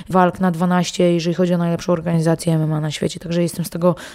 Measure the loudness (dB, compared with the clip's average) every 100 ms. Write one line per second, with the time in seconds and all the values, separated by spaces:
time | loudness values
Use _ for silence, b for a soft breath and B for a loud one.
0 | -2 2 4 2 -2 0 0 2 0 2
1 | 2 2 0 0 2 2 0 -2 0 -2
2 | 0 2 2 0 0 0 0 -2 -4 -2
3 | -4 -4 -4 -2 -2 -2 -8 0 0 0
4 | B